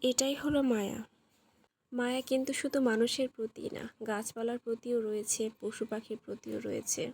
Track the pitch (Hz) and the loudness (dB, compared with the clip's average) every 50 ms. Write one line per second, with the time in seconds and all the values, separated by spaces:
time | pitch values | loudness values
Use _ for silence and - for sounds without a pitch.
0 | - 254 247 - 269 269 285 285 - 294 294 285 277 262 233 214 202 196 - - | 4 2 4 4 2 2 0 0 0 2 4 4 4 4 4 2 2 0 -2 -6
1 | 220 - _ _ _ _ _ _ _ _ _ _ _ _ _ _ _ _ - 247 | -8 -12 _ _ _ _ _ _ _ _ _ _ _ _ _ _ _ _ -4 -2
2 | 240 247 247 262 254 - 262 262 262 277 269 - - 277 - 285 262 240 220 220 | 0 0 0 0 0 2 2 2 2 2 -2 -2 -2 0 2 4 4 6 6 6
3 | 226 240 - - 262 247 - - 226 220 - - 233 - - - - 226 - _ | 4 4 4 2 0 -2 -2 -4 -6 -6 -6 -6 -8 -8 -6 -6 -8 -10 -10 _
4 | 220 214 214 202 220 - - 226 226 233 240 240 - 233 226 233 - 240 240 233 | -4 -4 -2 -2 -4 -6 -6 -4 -2 -2 -2 -2 -2 -4 -4 -4 -2 0 0 0
5 | 220 214 214 214 214 - - - 220 220 220 _ - 202 226 - 220 220 220 214 | 2 0 -2 -2 -2 -2 -2 0 0 -2 -4 _ -6 -6 -4 -4 -4 -4 -4 -6
6 | 226 - 220 220 - - 202 - - 226 220 214 226 220 - 220 220 - - - | -6 -6 -10 -10 -8 -10 -12 -10 -8 -8 -6 -6 -4 -2 -4 -4 -2 -2 -2 -2
7 | - 240 | -2 -4